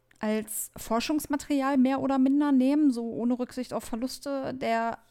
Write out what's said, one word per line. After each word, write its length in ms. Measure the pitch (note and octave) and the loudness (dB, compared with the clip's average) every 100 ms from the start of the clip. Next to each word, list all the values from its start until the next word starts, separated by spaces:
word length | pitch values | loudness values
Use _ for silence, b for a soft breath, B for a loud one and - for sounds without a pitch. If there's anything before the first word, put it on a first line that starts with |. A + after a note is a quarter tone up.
| _ _ | _ _
als 480 | G#3+ G#3+ G#3+ - - - | -2 -2 -4 -8 -10 -10
Forschungsmaterial 1040 | - A3+ - D4+ - C#4+ - C#4+ C4+ C#4 | -4 -2 0 -2 -2 -4 -2 0 2 4
mehr 240 | B3+ C4+ | 4 2
oder 180 | C4+ C4+ | 0 2
minder 320 | C4 C#4+ D4 | 4 4 4
nehmen, 400 | C4+ C4 D4 D4 | 4 4 4 4
so 180 | A#3 A#3 | 2 -2
ohne 300 | - A#3+ B3 | -2 0 0
Rücksicht 340 | B3 - B3 | -2 -6 -6
auf 120 | A#3 - | -6 -6
Verluste. 680 | A3 B3+ - C#4+ C#4 C4+ | -6 -6 -6 -6 -6 -6
Der 440 | C4 A3+ A3+ A3+ A3+ - | -4 0 0 0 -6 -10